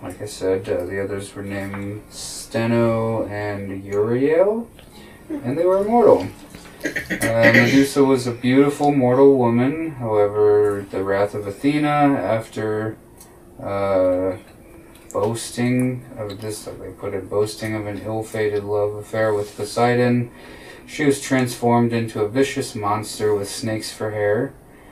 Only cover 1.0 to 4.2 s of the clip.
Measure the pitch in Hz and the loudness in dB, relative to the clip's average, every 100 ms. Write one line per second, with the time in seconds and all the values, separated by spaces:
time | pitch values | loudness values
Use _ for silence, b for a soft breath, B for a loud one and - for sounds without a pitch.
1 | 98 101 98 101 98 101 98 98 101 107 | -6 -6 -10 -12 -10 -8 -8 -8 -10 -12
2 | - - - - - 117 117 117 117 113 | -14 -14 -14 -14 -8 -4 0 2 2 2
3 | 113 110 101 104 104 101 98 98 98 101 | -2 -2 -4 -6 -6 -6 -8 -10 -4 0
4 | 107 123 | 2 2